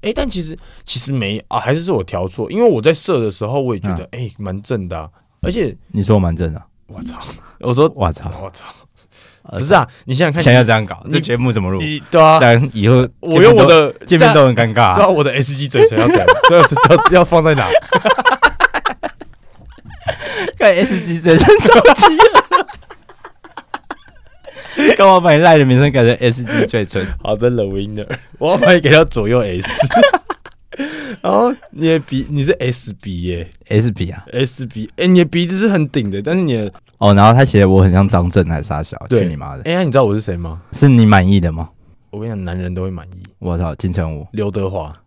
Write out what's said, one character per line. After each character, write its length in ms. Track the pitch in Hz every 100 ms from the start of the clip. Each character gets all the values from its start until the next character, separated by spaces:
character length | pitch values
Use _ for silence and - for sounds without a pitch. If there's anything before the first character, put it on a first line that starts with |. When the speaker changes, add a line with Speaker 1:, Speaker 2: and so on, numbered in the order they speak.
Speaker 1:
欸， 100 | 208
但 160 | 233 262
其 140 | 185
实， 160 | 156 160 - -
其 160 | - -
实 140 | 131
没， 260 | 135 98 107 -
啊， 120 | 113
还 160 | 113 151
是 80 |
是 80 | 170
我 120 | 139
调 240 | 87 90 92
错， 240 | 92 110
因 60 | 190
为 100 | 233
我 140 | 135
在 100 | 117
射 280 | 156 - 156
的 100 | 110
时 160 | 95 107
候 160 | 139
我 140 | 131 107
也 40 |
觉 80 | 98 85
得， 80 | -
Speaker 2:
嗯。 120 | 120 117
Speaker 1:
欸， 80 | -
蛮 200 | 101 95
正 240 | 104 120 92
的 100 | 85
啊， 100 | 78 _ _ _
而 80 | -
且 260 | 208 151 - _
Speaker 2:
你 100 | 107
说 140 | 98 107
我 40 |
蛮 160 | 90 82
正 160 | 85
的 60 | 78
啊？ 80 | _ _ _
Speaker 1:
我 120 | 95
操！ 160 | - - - - - _
我 120 | 123
说 160 | 123 156 139
Speaker 2:
我 160 | 92
操！ 160 | 76 - 78
Speaker 1:
我 80 | 95
操！ 160 | - - - _ _ _ _ _ _ -
不 80 | 92
是 160 | 135 190
啊， 120 | 139 _ -
你 100 | 131
想 100 | 170
想 80 |
看， 80 | 147
Speaker 2:
现 100 | 156
在 60 | 123
要 60 |
这 80 | 117
样 120 | 110
搞， 160 | 101 87 -
Speaker 1:
你 60 |
Speaker 2:
这 80 | 151
节 180 | 151 120
目 140 | 127
怎 100 | 110
么 80 | 92
录？ 100 | 95
Speaker 1:
你， 220 | 156 151 143
对 100 | 170
啊。 200 | 156 160
Speaker 2:
这 120 | 123
样 180 | 117 139
以 140 | 113 101
后 200 | 123 127 _
Speaker 1:
我 240 | - 160
用 120 | 190 190
我 80 |
的 300 | 180 165 147 - -
Speaker 2:
见 120 | 170
面 140 | 226
都， 0 |
见 0 |
面 0 |
都 140 | 156 135
很 80 | 117
尴 180 | 117
尬 120 | 110 110
啊。 100 | 92
Speaker 1:
对 80 |
啊， 40 | 196
我 160 | 175
的 80 | 143
S 200 | 127 135
G 140 | 139 143
嘴 200 | 131 453
唇 120 | 453
要 80 | -
这 100 | 349
样， 80 | - 554
<laughs> 120 | 508
这 100 | -
样 80 | - - 453
要， 80 | 175 440 180
要 40 |
放 200 | 175 170
在 100 | 160
哪？ 160 | 147 98
<laughs> 80 | 554 - 508 - 523 494 269 - - - - 427 - 311 - - - - _ - - - - - - - 440 370 -
Speaker 2:
看 180 | 214 196
S 240 | 262 190 165
G 140 | 165
嘴 180 | 165 165
唇 100 | - 427
超 200 | - 453 508
级 240 | - 415 311
恶。 240 | 453 415 - 508 - - _ - _ - - _ - - - - _ - - _ - _ - - -
<laughs> 240 | - 285 -
干 80 | 196
嘛 140 | 185
把 140 | 175
你 80 | 151
赖 160 | 170 156
的 80 | 135
名 120 | 127
称 140 | 143
改 100 | 139
成 120 | 117 120
S 260 | 123 120
G 220 | 117 - -
嘴 200 | 117 95
唇？ 200 | 98 92 -
Speaker 1:
好 140 | - 90
的， 140 | 120
The 140 | 123
Winner， 440 | 98 98 104 107 104 - - -
我 120 | 147
要 60 | 190
把 140 | 196
你 60 | 180
改 100 | 147
到 120 | 151
左 240 | 160 120 104
右 120 | 123
S。 300 | 104 90 98 - - - 571 370 - -
<laughs> 760 | - _ _ - 277 311 285 233
然 100 | 190
后 220 | 196 240 254 -
你 180 | - 160
的 100 | 160
鼻， 260 | - 156 -
你 120 | 147
是 120 | 139
S 400 | 180 127 123 -
鼻 300 | 95 104 87
耶。 260 | 87 87 82 _ _
Speaker 2:
S 240 | 104 117
鼻 180 | 98 85
啊。 140 | 82 -
Speaker 1:
S 340 | - 131 - 123
鼻， 240 | 110 107 -
欸， 120 | 180
你 120 | 185
的 60 | 165
鼻 200 | 170 175
子 120 | 190
是 100 | 220
很 200 | 196 151
顶 200 | 147 107
的， 120 | 98
但 140 | 101 180
是 60 |
你 120 | 170
的 180 | 117 104 - _ _
Speaker 2:
哦， 160 | 101
然 120 | 101 104
后 80 |
他 100 | 120
写 220 | 135 104 98
我 180 | 95
很 80 | 95
像 160 | 90 98
张 220 | 90 87
震 180 | 92 80
还 120 | 80
是 20 |
啥 180 | 71 73
小， 160 | 76 - -
Speaker 1:
对。 100 | 120
Speaker 2:
去 60 | 95
你 80 | 76
妈 220 | - 69
的。 60 |
Speaker 1:
欸， 120 | - 170
那 80 |
你 80 | 175
知 60 | 127
道 80 | 120
我 100 | 104
是 60 |
谁 160 | 110 87
吗？ 240 | 85 82 -
Speaker 2:
是 160 | - 143
你 180 | 123 110
满 220 | 101 90
意 120 | 98
的 120 | 87
吗？ 180 | 80 80 _ _ _ _
Speaker 1:
我 100 | 104
跟 80 | 113
你 40 |
讲， 100 | 107
男 140 | 90 90
人 160 | 90
都 80 | 90
会 80 | 92
满 160 | 92 80
意。 80 | 92 92 _
Speaker 2:
我 180 | 92 85
操， 180 | 85 73
金 160 | 95
城 260 | 87 82 76
武。 80 | 73
Speaker 1:
刘 180 | 107 101
德 200 | 101 95
华。 260 | 95 76 80